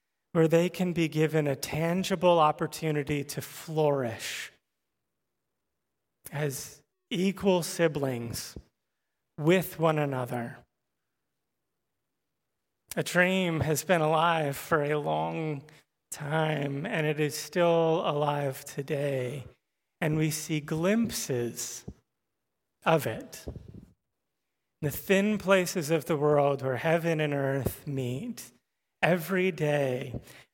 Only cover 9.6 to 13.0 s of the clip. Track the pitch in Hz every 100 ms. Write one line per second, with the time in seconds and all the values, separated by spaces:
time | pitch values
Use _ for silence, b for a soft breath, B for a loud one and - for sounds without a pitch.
9.6 | 160 - 160 151 143 131 123 123 117 -
10.6 | - _ _ _ _ _ _ _ _ _
11.6 | _ _ _ _ _ _ _ _ _ _
12.6 | _ _ _ -